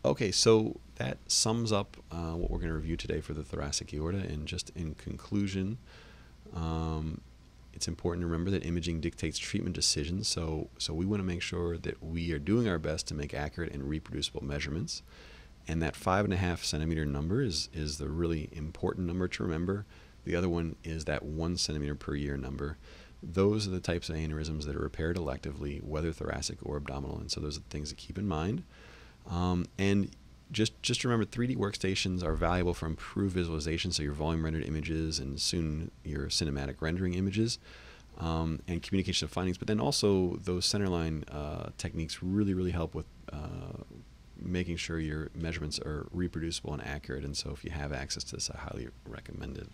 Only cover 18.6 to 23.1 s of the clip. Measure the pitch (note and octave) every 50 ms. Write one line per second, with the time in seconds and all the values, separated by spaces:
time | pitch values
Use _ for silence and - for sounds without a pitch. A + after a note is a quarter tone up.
18.6 | D2+ D#2+ F2 - - F#2 - - F2+ E2+ E2+ F#2 F2+ F2 - - G#2+ F#2 D#2 E2
19.6 | F2 F2+ G2 G2+ G#2 - - - - - - - - - E2+ F2 F#2 F#2 E2+ E2+
20.6 | E2+ E2 - - - E2 D#2+ D#2+ D2+ D#2 D2+ - - C#2+ D2+ D#2 E2 E2+ F2+ F2
21.6 | - - D2+ D2+ D2 D2 D2 C#2+ - - D2 C#2+ C#2+ C#2+ C#2+ C#2 C2 C2 C#2 C2+
22.6 | C#2+ D2 D#2+ - - - - - - -